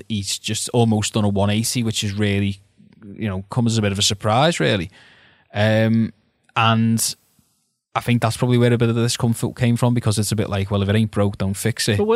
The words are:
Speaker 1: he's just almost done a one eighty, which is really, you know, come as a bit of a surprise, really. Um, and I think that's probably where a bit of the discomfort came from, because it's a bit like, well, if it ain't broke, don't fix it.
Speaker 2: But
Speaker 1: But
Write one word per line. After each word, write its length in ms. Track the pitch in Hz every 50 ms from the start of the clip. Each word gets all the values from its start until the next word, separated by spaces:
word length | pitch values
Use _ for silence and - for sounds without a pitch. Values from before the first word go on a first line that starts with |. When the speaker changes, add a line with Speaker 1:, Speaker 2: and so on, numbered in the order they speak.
| - -
Speaker 1:
he's 280 | 110 101 98 98 - -
just 300 | - - 110 - - -
almost 440 | - 123 117 113 107 107 107 - -
done 100 | 117 104
a 60 | 104
one 200 | 98 98 98 101
eighty, 320 | 104 107 113 - - 127
which 220 | 117 110 107 - -
is 80 | 104 98
really, 460 | 104 107 101 98 101 101 98 98 101 _ _ _ _ - - _ _ - 101 98
you 140 | - 107 107
know, 140 | 95 92 98 -
come 180 | - 127 117 117
as 100 | 110 113
a 40 |
bit 120 | 107 101 98
of 60 | 95
a 20 |
surprise, 580 | 104 - 110 - - 107 107 120 143 165 170 -
really. 320 | 160 143 117 98 82 - - - - - - _ _ _ _ _ _ _ -
Um, 580 | 104 104 110 110 110 110 110 113 113 113 101 - _ _ _ _ _ _ _ _ 123
and 580 | 117 113 113 113 113 113 113 113 - - - - _ _ _ _ _ _ _ _ _ _ _ _ _ _ _
I 60 | -
think 200 | - - 120 117
that's 140 | 123 113 107
probably 220 | - 131 123 123 120
where 160 | 120 120 117
a 40 | 117
bit 120 | 120 117
of 60 | 117
the 60 | 117 117
discomfort 520 | 120 - - - 117 113 - - 113 -
came 220 | - 127 120 117 117
from, 160 | - 123 120
because 260 | 120 110 113 104 110
it's 140 | 107 - -
a 20 |
bit 140 | 104 101 -
like, 220 | 101 98 98 95
well, 100 | 104 101 98
if 60 | 95
it 60 | 101 110
ain't 140 | 110 107
broke, 260 | - 104 101 101 101 -
don't 160 | 98 95 98
fix 340 | - - 110 113 - - -
it. 120 | 107 104
Speaker 2:
But 40 | 208
Speaker 1:
But 40 | 214 226